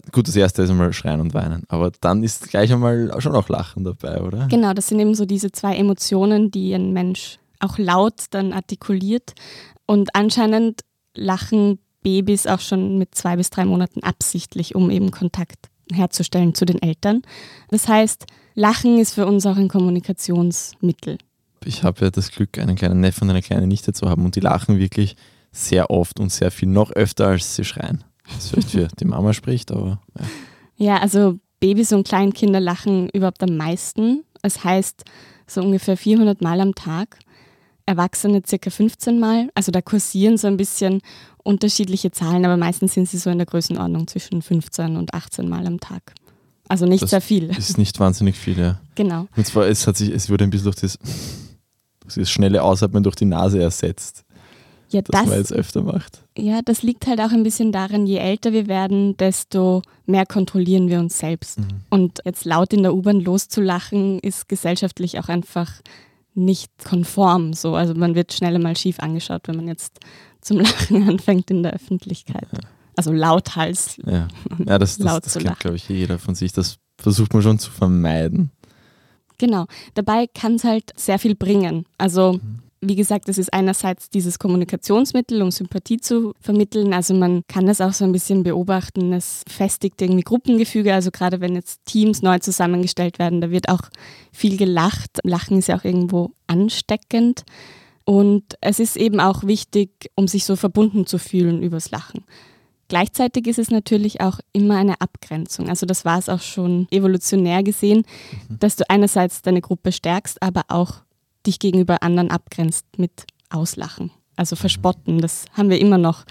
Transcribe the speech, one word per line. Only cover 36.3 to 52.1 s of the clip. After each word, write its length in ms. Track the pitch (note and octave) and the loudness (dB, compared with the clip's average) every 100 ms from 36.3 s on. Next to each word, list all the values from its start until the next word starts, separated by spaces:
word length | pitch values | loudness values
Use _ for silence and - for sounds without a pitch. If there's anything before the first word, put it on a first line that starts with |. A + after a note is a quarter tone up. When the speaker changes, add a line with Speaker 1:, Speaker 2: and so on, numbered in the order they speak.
| G3+ | 2
Speaker 2:
Mal 200 | E3+ F3 | 0 0
am 120 | G3 | 0
Tag, 440 | F#3+ - D#3+ G#3+ - _ _ _ _ _ _ - | -2 -6 -6 -8 -12 _ _ _ _ _ _ -4
Erwachsene 580 | F3 F3+ - G#3 G3+ - | 0 0 0 0 0 0
circa 240 | G3 - | -4 -4
fünfzehn 500 | - G#3+ - - A#3 | 0 0 0 0 2
Mal. 300 | A3 A3+ B3 - | 2 2 0 -2
Also 160 | G3 | -2
da 100 | F3+ | -2
kursieren 560 | - G#3+ - F#3+ G3+ A3+ | 0 -2 0 2 4 4
so 100 | G#3 | 2
ein 100 | G3 | 0
bisschen 440 | G3 - F#3+ F#3+ - - - _ | -2 -2 0 -2 -4 -20 -20 _
unterschiedliche 680 | - G3+ G#3 - F#3+ F#3+ F#3 | -2 0 0 0 -2 -2 -4
Zahlen, 340 | - E3 F3+ F3+ | -4 0 2 2
aber 120 | F3 | 2
meistens 360 | E3+ F3+ F#3+ | 0 0 0
sind 160 | - F#3 | 0 0
sie 80 | F3 | -2
so 120 | F3 | -2
in 100 | F3 | -2
der 80 | F3 | -2
Größenordnung 600 | E3+ E3+ F3+ - E3 E3 | -2 -4 -4 -4 -4 -4
zwischen 340 | - - F3 | -8 -6 -6
fünfzehn 540 | - E3+ - - E3 D#3+ | -2 -2 -2 -6 -4 -4
und 180 | E3 | -6
achtzehn 360 | F3 - - F3 | -8 -10 -8 -6
Mal 160 | E3+ F3+ | -4 -6
am 140 | F3 | -8
Tag. 340 | - F#3 - - _ _ _ _ - | -10 -16 -16 -20 _ _ _ _ -4
Also 180 | F#3 F3 | 0 4
nicht 160 | F#3 | 4
Speaker 1:
Das 80 | G2+ | 4
Speaker 2:
sehr 120 | G3 | 0
viel. 280 | - G#3 D#3+ | 2 0 0
Speaker 1:
ist 280 | F#3 G2+ E3+ | -4 -2 0
nicht 220 | G2+ - | 0 2
wahnsinnig 380 | F#2+ F2+ G2+ F#2 | 2 4 2 0
viel, 220 | - F#2 | -2 0
ja. 200 | F2 F#2 - - | 0 -2 -6 -2
Speaker 2:
Genau. 320 | G#3 E3+ F#3+ - | -2 -2 -6 -4
Speaker 1:
Und 120 | G#3 | -2
zwar, 180 | G#3+ G2+ | 2 2
es 220 | - - | 2 2
hat 100 | - | 2
sich, 140 | G#2 | 0
es 180 | G2 - | -2 0
wurde 140 | G2+ | 2
ein 60 | G2+ | 2
bisschen 160 | G2 G2 | 2 0
durch 100 | F#2+ | -2
das, 240 | G2 - - - - - - - _ _ _ _ | -4 -6 -12 -10 -10 -14 -18 -20 _ _ _ _
durch 140 | - | -12